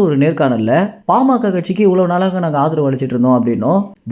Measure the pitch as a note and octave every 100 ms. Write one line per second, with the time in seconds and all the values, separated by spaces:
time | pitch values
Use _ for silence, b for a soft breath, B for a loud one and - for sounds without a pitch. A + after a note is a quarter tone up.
0 | F#3 C#3 D3+ D#3 C#3 A2+ A2 C#3+ G3+ -
1 | - G#3 C4 B3 A3 F#3 E3+ F#3 G3+ F#3
2 | F3 F3 F#3+ F#3 E3+ D3 D3+ D#3+ C#3 C3
3 | C3 B2 B2 B2+ A#2+ A2 A2+ F#3+ G3+ -
4 | -